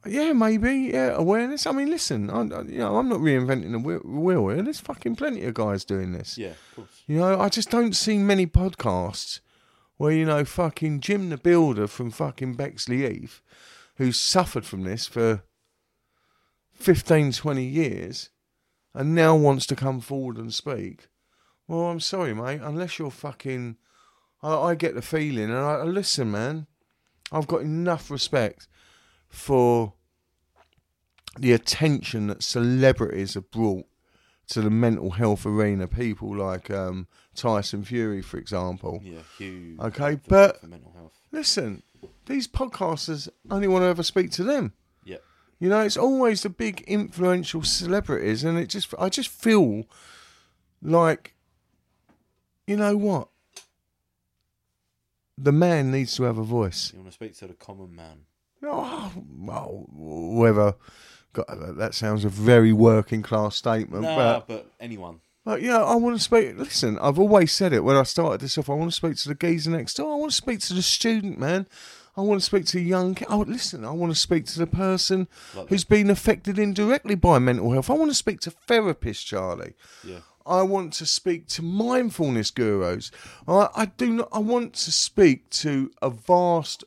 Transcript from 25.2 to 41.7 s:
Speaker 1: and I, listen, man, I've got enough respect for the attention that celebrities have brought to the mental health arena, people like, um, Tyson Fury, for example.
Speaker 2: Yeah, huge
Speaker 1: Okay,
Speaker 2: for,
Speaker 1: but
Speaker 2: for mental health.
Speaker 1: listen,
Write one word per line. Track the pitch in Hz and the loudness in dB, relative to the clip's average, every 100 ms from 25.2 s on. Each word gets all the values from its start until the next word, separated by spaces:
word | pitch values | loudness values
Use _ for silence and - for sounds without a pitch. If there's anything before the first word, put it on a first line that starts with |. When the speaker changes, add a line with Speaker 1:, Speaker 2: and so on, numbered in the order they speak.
| 151 127 107 | -2 -2 -2
Speaker 1:
and | 120 | -2
I, | 143 151 | -2 -2
listen, | 160 185 190 - 117 | -2 -2 -2 -2 -2
man, | 104 120 156 151 _ _ _ _ _ - | -2 -4 -6 -12 _ _ _ _ _ -8
I've | 156 143 | -6 -2
got | 170 | -2
enough | 151 156 175 165 - | -2 -2 -2 -4 -6
respect | 143 - 143 110 - - _ _ _ _ _ _ | -8 -2 0 0 -4 -20 _ _ _ _ _ _
for | - - 135 120 120 110 _ _ _ _ _ _ _ _ _ _ _ _ _ - - | -18 0 4 4 4 0 _ _ _ _ _ _ _ _ _ _ _ _ _ -20 -2
the | 123 | 4
attention | 117 - - 156 143 - 113 104 | 4 2 0 2 2 -2 -4 -4
that | 98 | -4
celebrities | - 123 120 127 135 123 113 - 98 | -4 -2 0 6 4 4 -2 -4 -6
have | 101 - | -8 -10
brought | 113 113 95 - _ _ _ _ _ - | -2 0 0 -8 _ _ _ _ _ -8
to | - | -2
the | 107 | 2
mental | 110 120 110 90 | 4 2 2 -4
health | 87 113 104 110 | -2 0 0 -2
arena, | 107 104 98 90 | 0 0 0 -2
people | - 120 101 110 101 | -4 -4 -6 -8 -6
like, | 95 92 - | -6 -6 -8
um, | 98 92 92 90 _ _ | -6 -6 -8 -12 _ _
Tyson | - 123 107 101 104 | -6 0 0 -2 -8
Fury, | 98 120 110 101 | -6 -4 -2 -4
for | 92 - | -8 -12
example. | - 98 90 95 - 104 | -8 -6 -6 -6 -8 -10
Speaker 2:
Yeah, | 98 82 80 - | -12 -20 -20 -16
huge | 98 92 85 80 | -14 -14 -16 -8
Speaker 1:
Okay, | 117 107 143 151 | -8 -4 -4 -4
Speaker 2:
for, | - | 4
Speaker 1:
but | 196 196 - | 8 8 6
Speaker 2:
for | 85 | -14
mental | 87 - 87 | -20 -20 -20
health. | 80 _ _ | -20 _ _
Speaker 1:
listen, | 302 294 - 123 | -6 -2 -2 -4